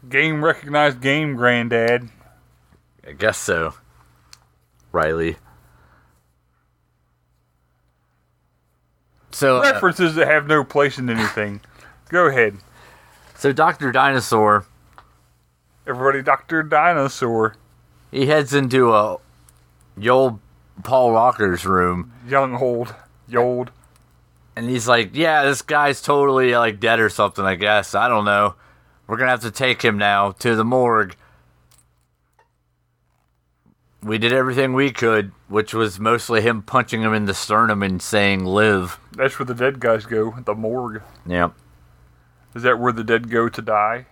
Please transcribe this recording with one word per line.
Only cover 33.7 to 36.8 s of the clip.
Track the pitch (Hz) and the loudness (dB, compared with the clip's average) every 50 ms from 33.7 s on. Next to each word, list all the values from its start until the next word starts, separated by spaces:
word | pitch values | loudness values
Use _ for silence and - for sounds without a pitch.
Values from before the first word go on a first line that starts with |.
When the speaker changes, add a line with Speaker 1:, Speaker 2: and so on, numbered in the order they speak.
| _ _ _ _ _ _ | _ _ _ _ _ _
Speaker 2:
We | - 107 107 110 | -8 -6 -4 -2
did | 107 120 123 | 0 0 2
everything | 135 127 131 127 127 135 135 127 | 2 0 0 0 0 0 0 2
we | 127 139 139 120 | 0 0 0 0
could, | - 120 117 110 107 101 98 - _ _ _ | 0 0 2 2 2 0 -2 -8 _ _ _
which | 98 107 107 - - | -2 -2 -2 -2 -2
was | 110 113 107 95 92 | -2 -2 -2 -4 -4
mostly | 107 110 117 117 - - 117 110 | -2 0 0 0 -2 -2 -2 0
him | 104 117 117 110 98 | 2 0 0 -2 -6
punching | - - 127 | -2 -2 -2